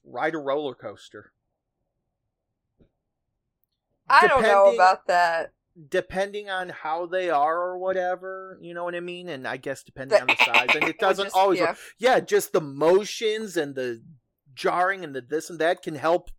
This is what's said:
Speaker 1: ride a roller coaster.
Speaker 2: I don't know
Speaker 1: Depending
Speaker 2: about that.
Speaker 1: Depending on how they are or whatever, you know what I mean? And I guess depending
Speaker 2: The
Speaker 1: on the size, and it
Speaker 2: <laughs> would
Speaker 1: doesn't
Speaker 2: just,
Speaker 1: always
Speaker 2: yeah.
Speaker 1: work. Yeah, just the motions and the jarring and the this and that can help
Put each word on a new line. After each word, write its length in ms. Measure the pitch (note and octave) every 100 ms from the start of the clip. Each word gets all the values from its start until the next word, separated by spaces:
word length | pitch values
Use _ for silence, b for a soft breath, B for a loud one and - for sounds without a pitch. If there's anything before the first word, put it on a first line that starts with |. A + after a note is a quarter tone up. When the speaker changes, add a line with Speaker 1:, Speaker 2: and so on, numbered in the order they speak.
Speaker 1:
ride 320 | C3+ B2 D#3
a 40 | D#3+
roller 360 | C#3 C#3+ C#3+
coaster. 600 | - A2+ G2+ - G#2+ - _ _ _ _ _ _ _ _ _ _ _ _ _ _ _ _ _ _ _ _ _ _ _ _ _ _ _ -
Speaker 2:
I 180 | C#4+ F4+
don't 160 | C4+
know 60 | A3 G3 G3
Speaker 1:
Depending 40 | F#3+
Speaker 2:
about 260 | F#3 F#3+ -
that. 440 | F3 F3 E3 - _ _ F3 C#3+
Speaker 1:
Depending 600 | F#3 F3+ F#3 G3+ G3+ G3+
on 200 | F#3 F3+
how 360 | - D#3 E3 F3
they 220 | F#3 F3+
are 260 | D3 D3+ E3+
or 180 | F3+ F3+
whatever, 800 | F#3 F#3+ F3+ F3+ F#3 F#3+ F#3+ F#3
you 140 | E3+
know 100 | F3
what 100 | F3
I 60 | F3
mean? 280 | F3 F3 F3+
And 180 | C#3 B2
I 100 | C3
guess 260 | C#3 C3+
depending 340 | - C3+ C3+ G3+
Speaker 2:
The 60 |
Speaker 1:
on 40 | B2+
the 160 | -
size, 240 | A#3+ A#3 B3+
and 80 | D3+
it 20 | D#3+
Speaker 2:
<laughs> 0 |
would 120 | D#3
Speaker 1:
doesn't 280 | F#3+ F#3+ G3
Speaker 2:
just, 100 | F#3
Speaker 1:
always 220 | G3 F#3
Speaker 2:
yeah. 60 | D#3+
Speaker 1:
work. 80 | B B -
Yeah, 220 | A#3+ G#3
just 320 | - G3+ -
the 80 | F#3
motions 960 | D3 C#3 D#3+ F#3 G3+ - A3 A3 A3 E3+
and 180 | C#3+
the 280 | C3+ B2+ A#2 E3+ D#3+ _ _ _
jarring 500 | B2+ F3+ E3 F#3 F#3+
and 100 | E3
the 60 | C3
this 300 | B2 D3+ D#3+
and 80 | E3
that 240 | D#3+ F3+
can 120 | - D3
help 340 | D#3 F3 -